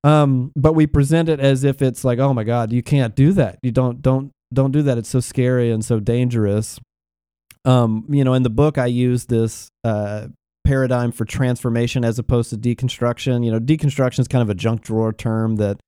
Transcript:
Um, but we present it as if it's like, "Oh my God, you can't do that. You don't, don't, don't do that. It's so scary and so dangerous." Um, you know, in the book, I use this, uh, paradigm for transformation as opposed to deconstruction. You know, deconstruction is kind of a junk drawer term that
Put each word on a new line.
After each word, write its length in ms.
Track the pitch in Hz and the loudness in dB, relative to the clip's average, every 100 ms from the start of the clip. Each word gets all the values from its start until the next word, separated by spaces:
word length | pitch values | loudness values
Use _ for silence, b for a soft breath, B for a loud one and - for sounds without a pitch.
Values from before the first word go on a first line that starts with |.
Um, 480 | 143 151 143 131 131 - | 4 4 4 0 -2 0
but 180 | 151 | 2
we 120 | 160 151 | 4 2
present 420 | 147 139 165 160 | 2 2 2 2
it 120 | 147 | 2
as 240 | 135 135 | 2 2
if 180 | 139 135 | 0 0
it's 200 | 135 117 | -2 0
like, 160 | 131 120 | -2 0
"Oh 140 | 135 | 0
my 120 | 127 | 0
God, 280 | 110 120 113 | 0 -2 0
you 100 | 120 | -2
can't 320 | - 143 120 | 0 0 0
do 180 | 104 139 | 2 2
that. 260 | 196 113 - | 4 0 -2
You 100 | 127 | -2
don't, 280 | 117 127 123 | 0 -2 -2
don't, 280 | 131 131 139 _ _ | 0 0 -4 _ _
don't 160 | 131 135 | 0 2
do 120 | 143 | 2
that. 140 | 143 120 | 0 -2
It's 120 | 107 | -2
so 100 | 131 | -4
scary 540 | - - 123 127 120 | -2 -2 0 2 0
and 120 | 110 | -2
so 140 | 110 113 | -2 -2
dangerous." 800 | 101 120 123 117 104 104 110 - - _ _ _ _ _ _ _ | 0 0 0 0 0 0 -4 -12 -20 _ _ _ _ _ _ _
Um, 400 | 127 127 117 110 110 | 2 4 4 0 0
you 140 | 143 | 0
know, 100 | 131 | 2
in 100 | 131 | 2
the 60 | 123 | 0
book, 280 | 110 147 147 | 2 0 0
I 80 | 123 | -2
use 400 | 123 123 123 - | 0 0 0 0
this, 420 | 113 113 - - _ | 0 0 -4 -20 _
uh, 460 | 117 107 104 107 - - _ _ | -4 -2 -4 -8 -12 -20 _ _
paradigm 460 | - 135 127 123 120 | 0 2 2 0 -2
for 140 | - | -4
transformation 800 | 110 - 127 123 123 117 120 131 | -8 -2 -2 0 -2 0 0 0
as 160 | 117 113 | -2 -2
opposed 300 | - 123 113 | -2 -2 -2
to 60 | 110 | -4
deconstruction. 880 | 120 117 127 - 120 117 - 123 | -4 -2 -4 -2 -4 -2 -2 -2
You 60 | 117 | 0
know, 80 | 110 | -2
deconstruction 600 | 120 156 147 - 127 - | 0 0 0 0 -2 0
is 80 | 123 | 0
kind 140 | 127 | 0
of 80 | 110 | 0
a 40 | |
junk 280 | 95 113 113 | -2 -2 -4
drawer 300 | - 110 110 | -4 -2 -2
term 440 | 107 117 113 113 110 | -4 -4 -2 -2 0
that 220 | 104 101 | -2 -4